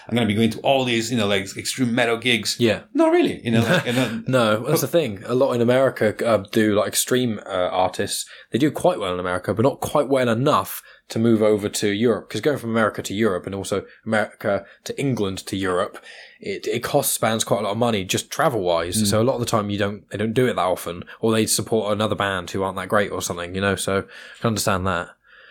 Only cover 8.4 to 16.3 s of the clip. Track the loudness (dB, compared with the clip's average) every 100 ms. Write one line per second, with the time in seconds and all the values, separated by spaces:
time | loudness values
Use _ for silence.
8.4 | -4 0 2 2 0 0 -2 -4 -2 -4
9.4 | -2 2 2 0 -2 0 2 2 2 0
10.4 | 2 2 0 -8 -16 -20 -8 0 4 4
11.4 | 4 2 0 -2 -2 2 2 0 -4 -4
12.4 | -2 -2 -2 2 2 0 -6 0 0 0
13.4 | -4 -8 -4 -4 -4 -12 -2 0 -2 -4
14.4 | -2 -2 -4 -16 -12 -4 -2 0 -2 -4
15.4 | -6 -4 -2 0 -2 -6 -20 -20 -20